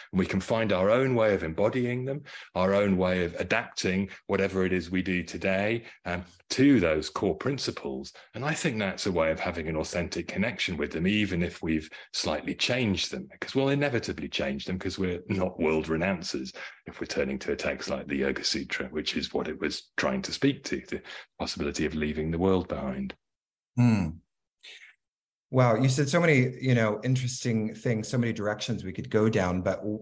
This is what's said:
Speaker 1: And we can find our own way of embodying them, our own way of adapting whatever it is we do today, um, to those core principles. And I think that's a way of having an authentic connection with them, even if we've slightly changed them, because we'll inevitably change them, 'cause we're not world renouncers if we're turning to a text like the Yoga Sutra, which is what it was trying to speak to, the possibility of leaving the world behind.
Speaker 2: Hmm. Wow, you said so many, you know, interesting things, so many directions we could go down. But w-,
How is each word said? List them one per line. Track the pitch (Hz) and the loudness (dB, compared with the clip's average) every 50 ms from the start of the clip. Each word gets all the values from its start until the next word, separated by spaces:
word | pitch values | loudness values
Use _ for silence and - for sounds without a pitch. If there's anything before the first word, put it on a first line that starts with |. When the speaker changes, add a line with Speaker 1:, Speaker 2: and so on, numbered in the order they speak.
| - - | -10 -4
Speaker 1:
And | - 92 | 0 0
we | 90 | 0
can | - - 98 | 2 0 -2
find | - - 117 113 113 101 | 0 0 0 0 2 2
our | 101 90 92 104 | 2 2 4 4
own | 113 127 135 131 123 | 4 4 4 4 4
way | 117 110 107 98 | 4 4 4 4
of | 90 82 | 2 0
embodying | 80 80 - 101 117 123 127 120 120 123 123 127 | -2 0 2 2 2 2 2 0 0 -2 -2 -4
them, | 135 139 156 139 - - - - - - | -4 -6 -8 -10 -14 -16 -18 -14 -6 -2
our | 90 92 95 98 | 0 2 4 4
own | 101 104 101 95 | 4 4 4 4
way | 90 92 92 92 90 87 | 4 4 2 2 2 0
of | 85 85 - | 0 -2 -4
adapting | 90 90 110 113 120 - - - - 95 92 95 101 95 - - _ | -2 0 0 0 0 -2 -6 -2 -2 0 0 0 -2 -2 -6 -10 _
whatever | - 98 95 98 95 92 95 92 | -2 0 2 2 2 2 2 2
it | 92 | 2
is | 92 90 80 82 | 2 0 0 0
we | 92 92 | -2 -2
do | 92 95 92 90 | 0 0 0 -2
today, | 85 - - 87 92 95 95 95 101 107 117 117 117 - - - - | -2 -4 -6 -4 -2 0 0 0 0 0 -2 -2 -6 -10 -18 -12 -8
um, | 87 87 90 90 - - - _ - | -6 -6 -6 -6 -10 -16 -16 _ -4
to | - - 135 143 139 113 | 2 4 6 8 8 8
those | 85 80 78 78 78 - | 6 4 4 2 0 -4
core | - - 110 95 - | -4 -2 0 0 0
principles. | - - 123 143 139 - - - - - - 67 - - - - - - - - | 0 -2 -4 -4 -2 -4 -4 -6 -6 -6 -8 -8 -8 -10 -12 -16 -20 -20 -16 -10
And | 113 127 | -6 -4
I | 151 | -4
think | 156 - - 160 117 110 | -2 0 0 -2 0 0
that's | 104 95 90 - - | -2 -2 -2 -2 -2
a | 101 | 0
way | 90 85 80 80 | 2 2 2 2
of | 78 - | 2 0
having | - 90 85 85 78 80 | -2 -4 -4 -4 -4 -4
an | 80 | -2
authentic | 78 76 - - 87 85 80 - 87 82 | -2 -2 -2 -2 -4 -4 -4 -4 -6 -6
connection | - - 92 101 127 - - - - 87 | -4 -2 -2 -2 -2 -2 -4 -4 -4 -2
with | 73 73 69 | -4 -4 -4
them, | - 80 85 | -2 0 0
even | 95 104 110 104 92 90 85 | 2 2 2 2 0 0 0
if | 87 82 - - | -2 -2 -4 -4
we've | - 82 80 78 78 - - - - - | -2 0 0 0 -2 -6 -16 -18 -16 -10
slightly | - - - 85 76 76 - 92 - | -6 -4 -2 -2 -2 -4 -4 -6 -4
changed | - - - 123 131 123 104 92 82 - - | -2 -2 0 0 2 2 2 2 0 0 -4
them, | - - - - | -6 -8 -10 -10
because | - - - - - | -10 -10 -8 -2 0
we'll | 135 135 135 | 2 2 4
inevitably | 143 143 147 139 123 110 - - - - - - | 2 2 2 2 0 0 -2 -2 -6 -6 -6 -6
change | - - - - 69 71 - | -4 -2 -2 -2 -4 -4 -4
them, | - 95 | -4 -4
'cause | 92 - 95 - - | -4 -4 -4 -4 -2
we're | 95 90 87 87 - - | -2 -2 -2 -4 -4 -2
not | 107 95 92 90 - - | -2 0 0 -2 0 0
world | 82 78 80 78 78 78 | 2 2 2 2 0 0
renouncers | 82 80 87 98 98 82 90 - - 65 - - - - - - - - - | 0 0 2 0 0 -2 -4 -6 -6 -6 -6 -8 -10 -12 -14 -14 -16 -16 -16
if | - - - | -14 -10 -8
we're | - | -8
turning | - - - 71 67 69 65 | -4 -2 -2 -2 -2 -2 -4
to | - - | -4 -4
a | 71 | -4
text | - 80 78 71 - - - | -2 -2 -4 -4 -4 -4 -6
like | 71 65 67 73 | -6 -6 -4 -4
the | 71 | -2
Yoga | 69 67 67 65 - | 0 0 0 0 -2
Sutra, | - - - 71 67 64 - - 67 65 | -2 -2 -2 -4 -4 -4 -4 -6 -6 -4
which | 73 78 73 - - | -6 -6 -4 -4 -4
is | 73 69 - | -4 -4 -2
what | - - - | -2 -2 -2
it | 78 76 - | -4 -4 -4
was | - 73 - - - _ _ | -4 -4 -4 -6 -12 _ _
trying | - 80 71 65 65 | -2 -2 0 0 -2
to | - - | -2 -4
speak | - - - 139 139 - - | -4 0 2 0 0 0 -4
to, | - - - - - | -6 -6 -6 -6 -6
the | - - - - - - - _ _ - | -10 -10 -10 -10 -16 -16 -18 _ _ -8
possibility | 78 - - - 71 73 71 - 78 | -6 -6 -4 -4 -4 -2 -2 -2 -2
of | 73 78 | -2 0
leaving | 78 76 76 76 78 78 80 | -2 -2 -2 -2 -2 -2 -2
the | 82 82 | 0 2
world | 90 95 95 90 82 | 4 4 4 4 2
behind. | - - - 71 67 64 65 65 - - _ _ _ _ _ _ _ _ _ _ _ - | -2 -4 -6 -4 -6 -4 -6 -6 -8 -10 _ _ _ _ _ _ _ _ _ _ _ 0
Speaker 2:
Hmm. | 120 120 120 110 101 90 80 82 - _ _ _ _ _ _ _ _ - - - - - - - _ _ _ _ _ _ _ _ _ _ - | 2 2 4 4 2 0 -2 -4 -8 _ _ _ _ _ _ _ _ -20 -20 -20 -20 -20 -20 -20 _ _ _ _ _ _ _ _ _ _ 0
Wow, | 135 127 127 120 110 | 4 4 6 6 6
you | 110 131 131 | 6 4 4
said | 127 151 143 127 | 4 4 2 2
so | - 170 | 2 4
many, | 170 165 147 127 127 127 127 - | 6 6 6 6 4 2 0 -2
you | 131 131 123 | 2 4 4
know, | 117 110 107 107 - - | 4 4 2 2 0 0
interesting | 127 131 127 127 123 - - - 123 113 110 107 107 - | 0 0 0 0 -2 -4 -4 -2 0 0 0 0 -2 -4
things, | - - 127 113 107 107 - | -4 -2 0 0 0 -2 -2
so | - | 0
many | 120 120 117 | 0 0 0
directions | 110 110 101 104 104 104 - - 113 95 92 | 0 -2 -2 -2 -2 -2 -4 -4 -4 -4 -6
we | 92 | -8
could | 90 - - - | -8 -8 -4 0
go | - 107 107 113 | 4 4 6 6
down. | 107 104 92 90 90 92 | 4 4 2 2 2 0
But | 87 98 92 - | 0 0 -2 -2
w-, | - 107 107 110 | -2 -4 -6 -6